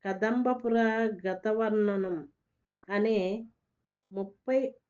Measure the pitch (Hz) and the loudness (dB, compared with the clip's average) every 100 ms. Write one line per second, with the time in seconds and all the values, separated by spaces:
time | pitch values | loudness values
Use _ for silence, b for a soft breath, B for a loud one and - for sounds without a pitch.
0 | 196 190 214 240 247 247 240 226 226 220 | -4 -2 0 2 0 0 0 2 2 2
1 | 226 202 190 185 220 214 226 214 208 196 | -2 -2 -4 -2 -2 0 2 2 2 2
2 | 190 175 143 _ _ _ _ _ - 202 | -2 -4 -8 _ _ _ _ _ -6 0
3 | 214 220 185 214 226 _ _ _ _ _ | 2 2 0 -4 -8 _ _ _ _ _
4 | _ 196 196 - - 262 262 - | _ -8 -8 -10 0 0 0 -6